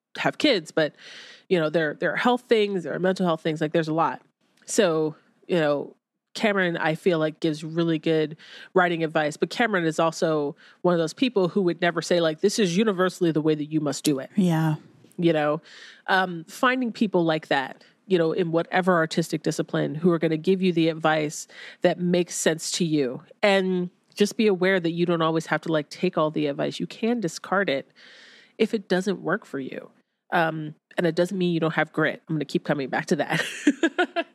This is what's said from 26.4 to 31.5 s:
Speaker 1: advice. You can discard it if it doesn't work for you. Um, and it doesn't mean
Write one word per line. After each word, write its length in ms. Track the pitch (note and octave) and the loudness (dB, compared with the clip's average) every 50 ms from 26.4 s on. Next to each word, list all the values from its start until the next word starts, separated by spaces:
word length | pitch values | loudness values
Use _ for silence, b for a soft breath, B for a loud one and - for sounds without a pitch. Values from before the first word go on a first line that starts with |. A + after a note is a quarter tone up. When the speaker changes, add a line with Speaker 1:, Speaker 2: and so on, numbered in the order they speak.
| D3+ | -2
Speaker 1:
advice. 340 | C#3+ C#3+ D3+ D3+ D3 D3+ - | -2 -2 -2 -4 -4 -4 -6
You 60 | F3 | -8
can 340 | - - - - A3 B3 A#3+ | -10 -6 -4 -2 -2 -2 -2
discard 480 | G#3 D#3+ - - - - F#3 F#3+ G3+ E3 | -2 -4 -6 -8 -6 -2 0 0 0 0
it 220 | C#3 C3+ - _ B B B B B B B B B B B B B | -2 -4 -4 _ B B B B B B B B B B B B B
if 160 | - A3+ A3 - | -2 0 0 0
it 160 | A3 F#3+ - | -4 -2 -2
doesn't 320 | F#3 F3+ F#3 G#3 F#3 - | -2 0 0 -2 -4 -4
work 240 | - D#3 E3+ G#3+ - | -2 -2 -2 -2 -4
for 160 | - - C#3 | -6 -10 -10
you. 300 | C3 - - - - - _ _ _ _ _ _ _ _ - | -10 -10 -10 -12 -14 -16 _ _ _ _ _ _ _ _ 0
Um, 420 | F3+ E3 D#3+ D#3 D#3+ D3+ D3+ D#3 - _ _ - | 0 0 0 -2 -4 -8 -10 -12 -16 _ _ -4
and 100 | - F3+ | -2 0
it 80 | E3 D#3+ | 0 2
doesn't 220 | E3+ F3 F3+ G3+ | 2 0 0 0
mean 160 | F#3 F3+ F3 | -2 0 0